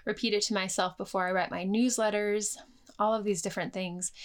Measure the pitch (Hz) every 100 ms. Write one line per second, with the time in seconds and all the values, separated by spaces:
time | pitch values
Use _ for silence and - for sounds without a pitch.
0 | - 208 226 208 208 202 190 - 180 -
1 | 190 190 180 185 - 175 185 220 254 233
2 | 214 208 208 208 208 - - - - -
3 | 214 220 208 180 190 196 156 190 180 175
4 | 185 -